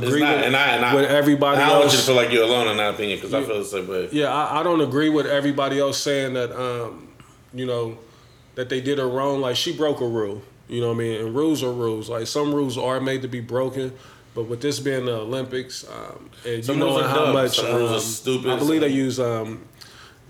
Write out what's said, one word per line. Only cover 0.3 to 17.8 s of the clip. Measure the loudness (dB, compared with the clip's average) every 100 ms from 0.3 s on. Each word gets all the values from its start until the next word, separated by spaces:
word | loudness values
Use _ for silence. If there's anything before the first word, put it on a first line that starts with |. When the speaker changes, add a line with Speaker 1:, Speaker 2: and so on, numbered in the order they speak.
| 4
Speaker 2:
with, | 2
Speaker 1:
and | 4
I, | 2 2
and |
I, | 4
Speaker 2:
with | 4 4
everybody | 4 4 4 4 4
Speaker 1:
I | 6
don't | 6
want | 6
you |
to | 4
Speaker 2:
else. | 4
Speaker 1:
feel | 4
like | 4
you're | 4
alone | 4 4 2
in | 2
that | 0
opinion, | -2 -4 -4
'cause | -2
I | -2
Speaker 2:
Yeah. | -2
Speaker 1:
feel | -4
the |
same | -4 -6 -4
way. | -4 -2
Speaker 2:
Yeah, | 0 0
I, | 0 0 0
I |
don't | 2 2
agree | 2 2 2
with | 2 2
everybody | 0 0 0 0 0
else | 0 0
saying | -2 -2 -2
that, | -2 -4
um, | -4 -4 -4 -8 -12 -20 -20 -20 -20 -16
you | -8 -4
know, | -4 -6 -10 -20 -20 -20 -20 -16 -10
that | -6
they | -4
did | -2 -2
her | 0
wrong. | 0 0 0
Like, | -2 -2
she | -4
broke | 0 0 0
a | -2
rule. | -2 -2 -6 -14 -20 -8
You | -4
know | -2
what | -2
I |
mean? | -2 -4
And | -4
rules | 0 0 0
are | -2
rules. | -2 -2 -4 -6
Like, | -6 -4
some | -2 0
rules | 0 -2 -2
are | -2 -2
made | -2 -4
to | -6
be | -8
broken. | -4 -2 -2 -4 -8 -10 -20 -20 -12
But | -8
with | -6 -4
this | -4 -2
being | -2 -2 -2
the | -4
Olympics, | -4 -6 -4 -6 -8 -14 -14
um, | -14 -14 -16 -20 -12 -6
and | -4
Speaker 1:
Some | -2 0
Speaker 2:
you |
Speaker 1:
rules | 2 2
Speaker 2:
knowing | 2
Speaker 1:
are |
Speaker 2:
how | 2
Speaker 1:
dumb. | 2
Speaker 2:
much, | 2 2 0
Speaker 1:
Some | 0
rules | 0